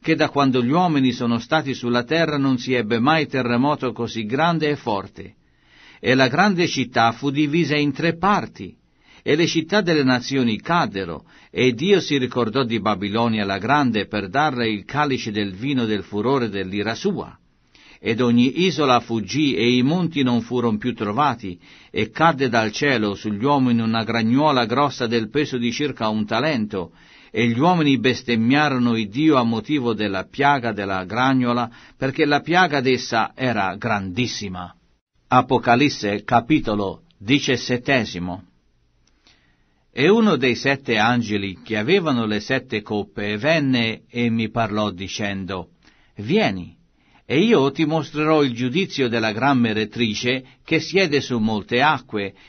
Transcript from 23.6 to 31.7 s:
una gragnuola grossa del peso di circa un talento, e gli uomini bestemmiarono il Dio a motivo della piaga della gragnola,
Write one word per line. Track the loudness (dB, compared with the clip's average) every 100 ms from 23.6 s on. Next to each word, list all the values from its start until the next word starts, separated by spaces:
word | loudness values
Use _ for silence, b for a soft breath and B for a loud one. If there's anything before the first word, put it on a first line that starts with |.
| 2 2
una | 2 0
gragnuola | 0 0 2 4 4 2 2
grossa | 2 0 0 0
del | 0 0
peso | -2 -2 -2
di | -2
circa | -2 -4 -2 -2
un | -2 -2
talento, | 0 0 -2 -2 -4 -8 B B B B
e | -2 0
gli | 2
uomini | 2 4 2 2
bestemmiarono | 2 -2 0 0 2 2 2 2 0 0
il | -2
Dio | 0 4 4
a |
motivo | 2 -2 -2 -2 0
della | -2 -2 -4
piaga | -6 0 2 2 -2
della | -4 -4 -4
gragnola, | -4 -2 0 2 0 -2 -4